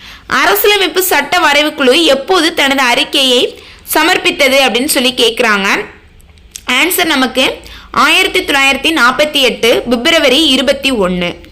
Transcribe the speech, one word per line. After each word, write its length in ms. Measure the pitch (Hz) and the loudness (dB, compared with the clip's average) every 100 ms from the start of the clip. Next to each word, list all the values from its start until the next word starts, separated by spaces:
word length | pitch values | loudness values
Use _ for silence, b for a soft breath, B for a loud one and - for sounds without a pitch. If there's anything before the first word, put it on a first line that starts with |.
| B B B | B B B
அரசியலமைப்பு 760 | 247 320 403 415 415 359 370 | -2 0 2 2 2 0 -2
சட்ட 360 | - 302 277 359 | -2 -2 0 0
வரைவுக்குழு 640 | 311 285 302 294 254 302 | 2 2 0 0 2 4
எப்போது 520 | 311 269 - 370 320 | 2 0 0 0 0
தனது 280 | 330 277 277 | 0 0 0
அறிக்கையை 800 | 254 247 294 294 262 247 415 B B B - | 0 0 -2 0 2 2 0 B B B -6
சமர்ப்பித்தது 640 | 320 330 370 370 - 269 269 262 | -2 0 0 -2 0 2 2 2
அப்படின்னு 160 | 226 | 0
சொல்லி 280 | 285 285 254 | -2 0 -2
கேக்குறாங்க. 540 | 247 233 226 226 202 196 311 415 - - - - - - - - | 0 0 0 0 0 0 -4 -6 -16 -20 -20 -20 -20 -20 -16 -4
ஆன்சர் 340 | 254 320 359 | -2 0 0
நமக்கு 600 | 330 277 254 262 294 - B B B | -2 0 0 0 -2 -4 B B B
ஆயிரத்தி 500 | - 277 349 381 370 | 0 2 2 0 -2
தொள்ளாயிரத்தி 580 | - 277 269 269 302 320 | -2 0 0 0 -2 2
நாற்பத்தி 420 | 240 254 302 285 | 2 2 0 0
எட்டு 420 | 254 - 226 359 240 | 0 0 0 0 0
பிப்ரவரி 560 | 240 262 330 285 269 311 | -2 0 2 2 2 2
இருபத்தி 460 | 262 262 277 269 | 2 0 -2 -2
ஒண்ணு. 420 | 240 180 180 175 - - | -2 -2 -2 -4 -8 -16